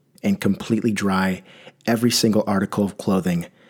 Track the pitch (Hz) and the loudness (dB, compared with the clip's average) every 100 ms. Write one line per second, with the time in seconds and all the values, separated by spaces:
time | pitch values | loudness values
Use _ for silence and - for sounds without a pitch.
0 | _ _ 107 98 104 95 - 110 117 101 | _ _ -2 0 0 -2 -2 0 0 0
1 | 98 95 92 92 - - - - - 113 | 0 0 0 -2 -8 -20 -20 -8 -2 0
2 | 120 - 117 107 104 98 98 - 98 - | 2 2 2 2 2 0 0 0 -2 -2
3 | - 95 90 87 82 _ - | -2 0 0 -2 -4 _ -20